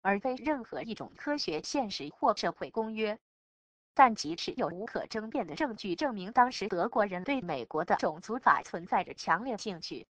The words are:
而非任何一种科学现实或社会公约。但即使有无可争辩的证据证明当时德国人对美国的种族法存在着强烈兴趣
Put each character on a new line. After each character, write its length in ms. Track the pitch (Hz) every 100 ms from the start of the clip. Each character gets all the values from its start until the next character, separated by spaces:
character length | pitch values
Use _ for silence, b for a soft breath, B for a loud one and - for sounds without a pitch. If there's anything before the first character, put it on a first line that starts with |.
而 160 | 196 202
非 160 | 262
任 300 | 254 254 285
何 180 | 220 -
一 120 | 226
种 180 | 214 - -
科 220 | - 294
学 240 | - -
现 280 | - 302 220
实 200 | - 147
或 240 | - 269 208
社 140 | 180
会 200 | - 151
公 240 | 226 220
约。 240 | 220 214 214 _ _ _ _ _ _ _
但 200 | - 262 220
即 200 | 147 170
使 160 | - -
有 120 | 175
无 180 | 175 226
可 200 | 180 -
争 240 | 220 220
辩 160 | 285 180
的 80 |
证 220 | 143 294 220
据 180 | 202
证 200 | 170 294
明 180 | 214 180
当 180 | 247 247
时 160 | - 202
德 220 | 202 208
国 180 | 233 202
人 160 | 180
对 180 | 185 269
美 220 | 175 139
国 200 | 113 156
的 100 | 170 202
种 240 | 202 156
族 180 | - 226
法 240 | - 151
存 220 | - 180 175
在 180 | 220
着 100 | 175
强 300 | - - 170
烈 120 | 262 208
兴 240 | 220 170
趣 260 | - 147 -